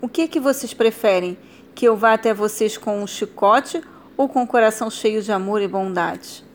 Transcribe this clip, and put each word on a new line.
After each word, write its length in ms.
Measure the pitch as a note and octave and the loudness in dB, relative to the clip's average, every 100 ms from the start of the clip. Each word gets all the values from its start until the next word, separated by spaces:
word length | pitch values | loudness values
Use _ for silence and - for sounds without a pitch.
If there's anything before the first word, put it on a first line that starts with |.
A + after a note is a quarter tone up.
O 80 | B3 | -6
que 140 | - | -2
é 40 | E4 | -2
que 120 | D#4+ | 0
vocês 340 | C4+ C4+ A#3+ | 0 -2 -4
preferem? 640 | - A3+ A3+ A3 F#3 F3+ F3+ - - - - | 0 0 2 2 2 0 -8 -14 -20 -20 0
Que 120 | A#3+ | 2
eu 80 | G#3+ | 4
vá 180 | A3+ | 4
até 200 | A3 A3+ | 4 2
vocês 420 | G#3 G#3 G#3 G#3+ G#3+ | 0 -2 0 -2 -2
com 280 | - G#3 | -4 -4
um 20 | G3+ | -4
chicote 760 | - G3+ - G3 A#3 C4+ E4+ - - - - | -6 -8 0 4 4 2 -10 -10 -20 -20 -4
ou 100 | C4+ | -2
com 140 | C4+ | 0
o 60 | A#3+ | 0
coração 420 | B3 A3 A3 A3 | 4 4 2 -6
cheio 320 | - A3+ G#3+ | -2 -2 -2
de 100 | G3+ | -2
amor 300 | G3+ F#3+ G#3 | -2 0 -2
e 60 | G3+ | -2
bondade? 800 | F#3+ F#3+ F3+ E3 - - - - | -2 -2 -2 -2 -4 -12 -20 -20